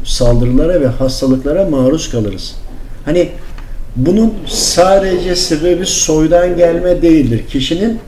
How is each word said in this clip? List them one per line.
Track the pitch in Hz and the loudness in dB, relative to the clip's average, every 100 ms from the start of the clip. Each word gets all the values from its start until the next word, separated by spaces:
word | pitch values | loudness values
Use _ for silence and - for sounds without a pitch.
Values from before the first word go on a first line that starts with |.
saldırılara | - - 120 120 123 127 160 180 | 0 2 4 4 4 4 4 2
ve | 131 | 0
hastalıklara | - 131 - 135 131 143 170 190 | 0 -2 0 0 0 0 0 0
maruz | 139 127 160 - | 2 2 0 -2
kalırız. | 120 104 90 - - - - - - | -4 -4 -6 -10 -10 -10 -10 -12 -8
Hani | - 180 170 - - - - - - 123 | -2 0 -2 -4 -12 -12 -10 -8 -6 -2
bunun | 143 208 226 - - | 0 2 2 0 -6
sadece | - - 170 185 196 196 180 180 180 | -4 -2 2 4 4 2 -2 -2 -2
sebebi | - 156 175 175 180 | -2 0 0 0 -2
soydan | - - 156 156 175 180 170 | -2 0 2 2 2 2 2
gelme | 170 170 180 170 | 2 2 0 2
değildir. | 170 160 123 110 - | 4 4 4 0 -2
Kişinin | 139 131 170 226 226 | -4 -2 -2 -2 -4